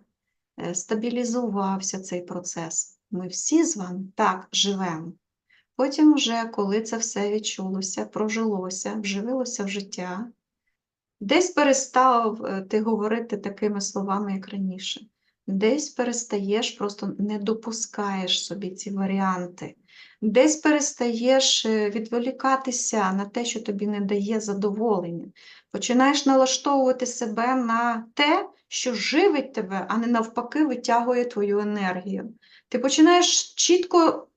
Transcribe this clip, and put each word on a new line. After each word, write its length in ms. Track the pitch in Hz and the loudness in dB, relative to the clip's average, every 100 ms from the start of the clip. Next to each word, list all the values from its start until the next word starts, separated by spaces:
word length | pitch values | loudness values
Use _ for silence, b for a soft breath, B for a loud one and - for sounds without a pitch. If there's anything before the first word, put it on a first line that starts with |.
| _ _ _ _ _ - | _ _ _ _ _ -10
е, 160 | 175 180 | -8 -8
стабілізувався 1200 | - 214 240 240 233 247 226 196 196 190 190 190 | -4 -4 -2 -2 -2 -2 -2 -2 -2 -2 -4 -8
цей 220 | 190 180 | -8 -8
процес. 760 | 175 180 180 170 165 - - _ _ | -8 -10 -8 -10 -6 -6 -8 _ _
Ми 160 | 180 180 | -8 -6
всі 360 | - - 320 | -6 2 2
з 140 | 320 208 | 2 -2
вами 280 | 180 180 190 - | -6 -8 -8 0
так 320 | 202 190 - | 0 0 -2
живемо. 600 | - 196 190 180 160 170 - _ _ b b b - | 0 2 0 -4 -4 -10 -14 _ _ b b b -2
Потім 380 | 277 311 302 | -2 6 6
вже, 320 | 277 226 233 226 | 8 4 0 -2
коли 360 | - 196 214 | -2 0 -2
це 160 | 226 226 | -2 -4
все 340 | - 196 208 | -4 -2 -2
відчулося, 760 | 214 208 - 190 196 190 - 214 | -2 -4 -6 -4 -4 -4 -6 -6
прожилося, 880 | - 214 226 220 196 185 - 202 214 | -4 -2 0 -2 -2 -4 -6 -6 -6
вживилося 680 | 202 196 233 262 240 - | -4 -4 -4 -4 -4 -4
в 40 | 196 | -6
життя, 640 | 202 196 - 180 185 240 _ _ _ _ _ _ _ _ _ | -6 -8 -10 -8 -8 -10 _ _ _ _ _ _ _ _ _
десь 300 | 202 311 370 | 0 2 2
перестав, 960 | - 277 262 - 254 262 233 220 220 - | 2 4 2 2 4 6 4 2 -4 -6
е, 160 | 190 | -6
ти 200 | 190 220 | -2 0
говорити 560 | 214 208 214 233 233 202 | 0 0 0 -2 -4 -6
такими 440 | 208 - 208 202 | -8 -4 -2 -2
словами, 520 | 196 208 196 196 202 | -4 -4 -2 -2 -2
як 160 | 190 190 | -6 -6
раніше. 520 | 202 190 185 - - - _ _ _ - | -6 -6 -6 -10 -10 -14 _ _ _ -4
Десь 380 | 190 214 294 - | 0 2 2 -2
перестаєш, 840 | - 240 226 - 202 196 220 - | -4 -2 -4 -4 -4 0 0 -2
просто 400 | - 208 - 202 - | -4 -6 -4 -8 -4
не 200 | 208 214 | -4 -2
допускаєш 1040 | 202 220 233 226 - - 202 190 185 196 - | -2 -4 -4 -8 -8 -4 -4 -4 -2 -4 -4
собі 240 | 175 185 | -8 -8
ці 220 | 185 202 | -8 -8
варіанти. 840 | 196 190 196 190 185 180 - 208 - B B B B | -4 -2 0 0 -2 -6 -10 -14 -14 B B B B
Десь 340 | 214 226 302 - | 4 6 6 4
перестаєш, 1120 | 302 302 269 - 240 226 247 269 262 - 220 | 2 2 0 -2 -2 2 4 6 4 2 2
е, 240 | 220 208 | 2 0
відволікатися 1200 | 220 220 233 247 262 269 269 262 247 - 220 190 | -2 -4 -2 -2 -2 0 0 0 -4 -2 0 0
на 120 | 196 202 | 0 -2
те, 200 | 240 240 | -4 -4
що 160 | 220 | -6
тобі 260 | 214 202 208 | -6 -4 -2
не 120 | 202 | -2
дає 400 | 196 208 202 214 | 0 0 0 -2
задоволення. 840 | 208 196 202 208 226 190 175 170 - B B B B | -2 -2 -2 0 0 0 -2 -8 -12 B B B B
Починаєш 540 | 202 - 247 269 285 277 | -8 0 4 4 4 4
налаштовувати 800 | 269 262 - 294 277 254 254 247 | 4 4 2 2 2 2 0 -4
себе 500 | - 233 220 240 262 | -4 -6 -2 0 0
на 500 | 233 226 240 226 - | 0 0 0 -2 -6
те, 360 | - 349 370 - b _ | 0 2 2 0 b _
що 260 | - 254 | -6 -4
живить 600 | 208 - 294 392 285 262 | -2 0 4 4 2 -2
тебе, 320 | 226 185 190 - | -6 -6 -6 -2
а 80 | 220 | -2
не 100 | 233 | 2
навпаки 580 | 233 220 - 233 294 294 | 0 0 -6 -4 0 0
витягує 600 | 240 - 233 240 247 240 | 0 0 2 2 0 0
твою 340 | 208 202 202 | -2 0 0
енергію. 720 | 208 208 185 185 196 190 233 - b b _ | 0 -2 -2 -4 -6 -8 -8 -16 b b _
Ти 100 | 247 | -2
починаєш 760 | 262 311 320 349 349 - - | 2 8 8 8 6 2 -2
чітко 720 | - - 359 349 349 330 - - | -2 4 4 6 6 4 2 -8